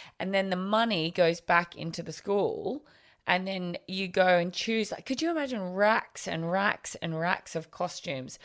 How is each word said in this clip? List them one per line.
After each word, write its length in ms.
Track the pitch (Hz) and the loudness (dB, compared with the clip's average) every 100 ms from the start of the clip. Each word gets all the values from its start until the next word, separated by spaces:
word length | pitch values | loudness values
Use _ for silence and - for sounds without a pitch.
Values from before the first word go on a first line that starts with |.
| - - | -18 -8
And 140 | 185 | -2
then 160 | 196 190 | 0 2
the 60 | 180 | 0
money 560 | 190 220 233 190 160 | 2 2 2 2 0
goes 280 | 180 170 170 | 4 2 2
back 360 | - 170 175 - | 4 2 2 -6
into 260 | 165 165 | -8 -8
the 120 | 165 | -8
school. 680 | - - 202 156 76 156 277 - _ _ _ - | -10 -2 0 2 0 -4 -6 -10 _ _ _ 0
And 180 | 185 190 | 0 0
then 300 | 190 180 175 - | -4 -4 -6 -6
you 200 | 185 190 | -6 -2
go 180 | 185 185 180 | 4 6 6
and 120 | 175 | 4
choose, 400 | - - 226 208 | -2 -2 0 0
like, 140 | - - | -6 -6
could 160 | 269 | -2
you 80 | 320 | 0
imagine 440 | 330 277 240 185 | -2 -2 -4 -4
racks 540 | 185 208 226 - - - | 2 4 4 0 -10 -6
and 240 | 165 165 | -4 0
racks 440 | 185 202 - - - | 0 2 0 -4 -8
and 240 | 170 160 | -6 -2
racks 360 | 170 - - 165 | -2 -2 -4 -8
of 140 | 156 | -8
costumes? 720 | - 175 - 180 135 127 - | -6 -6 -6 -8 -8 -8 -14